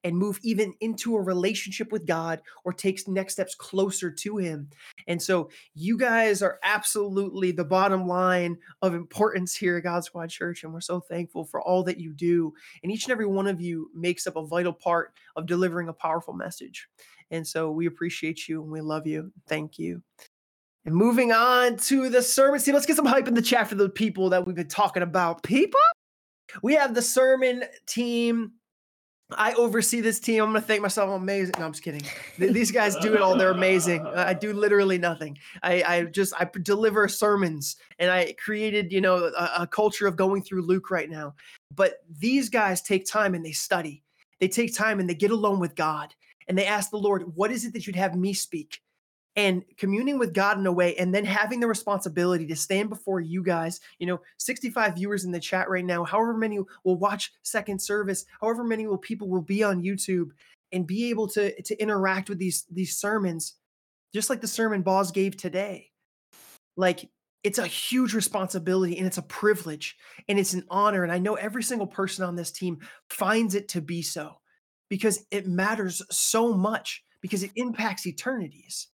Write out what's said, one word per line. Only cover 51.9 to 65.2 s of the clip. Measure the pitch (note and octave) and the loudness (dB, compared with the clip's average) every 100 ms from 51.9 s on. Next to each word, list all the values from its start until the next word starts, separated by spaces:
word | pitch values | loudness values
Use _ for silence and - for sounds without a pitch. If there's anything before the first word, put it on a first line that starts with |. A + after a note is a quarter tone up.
| G3 F#3 D#3 F3 F3+ D#3 | -2 -2 0 2 0 -2
to | D#3 | -6
stand | - G3 G#3+ | -2 -2 -2
before | G3 - F#3+ | -6 -4 -4
you | E3 F3+ | -2 -2
guys, | F3+ E3+ E3 F3 - _ | 0 0 -2 -8 -16 _
you | F3 | -6
know, | F3 - _ | -6 -8 _
sixty-five | - C4 B3 B3+ G#3+ | -8 -6 -4 0 0
viewers | E3+ G3+ G3+ F3+ | 0 -2 -2 -4
in | |
the | F3 | -6
chat | - F#3 F#3 | -2 -2 0
right | F#3 | -2
now, | F3+ E3+ | 0 -2
however | E3+ G3+ A3+ | 0 0 0
many | A3+ A3 G#3 G3 - | 0 -2 -4 -6 -4
will | F#3 F3+ | 0 2
watch | G3 G3 - _ | 0 -2 -8 _
second | - A3 G#3 F#3+ | -4 -4 -4 -6
service, | - G#3 G3 F#3 - - | -2 -2 -2 -4 -8 -4
however | A3 A#3 | -2 -2
many | A#3+ A3 A3 | -2 -4 -2
will, | F#3+ | -4
people | - - G3+ | -4 -8 -2
will | F#3 | -4
be | D#3 G3 | 0 0
on | G#3+ F3+ | 2 2
YouTube, | F3+ G3 - F#3 E3 _ _ _ _ | -2 -4 -2 -2 -2 _ _ _ _
and | F#3 E3 | -4 -2
be | G3 A#3+ | -2 -2
able | A3+ G#3 | -2 -2
to, | G#3+ G3 E3 | 0 -2 -2
to | - G#3+ | -8 -4
interact | G#3+ G3+ F#3+ F#3+ F#3+ | 0 2 2 0 -4
with | G3 | -4
these, | F#3 D#3 - | -2 -4 -6
these | F3 F#3 - | -6 -4 -2
sermons, | G3+ A3 F#3+ E3 - - _ _ _ _ _ | -2 0 0 -2 -8 -12 _ _ _ _ _
just | G#3 G#3+ | -4 -2
like | A#3+ | -2
the | A3 | -4
sermon | - A3+ G#3 | -2 0 2
Boz | F3+ F#3+ F#3+ | 2 2 2
gave | F#3+ | 0